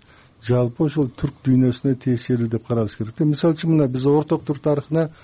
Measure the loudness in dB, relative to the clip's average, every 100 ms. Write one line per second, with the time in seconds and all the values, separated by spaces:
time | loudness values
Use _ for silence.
0 | _ -20 -20 _ -2 0 0 0 -2 0
1 | -2 -2 -8 -4 2 4 4 2 -2 -2
2 | -2 -2 0 -2 -2 -4 -2 -2 -2 -4
3 | -8 -2 -2 2 0 0 0 2 2 0
4 | 2 2 2 -4 -4 -4 -2 -2 -2 -2
5 | -4 -8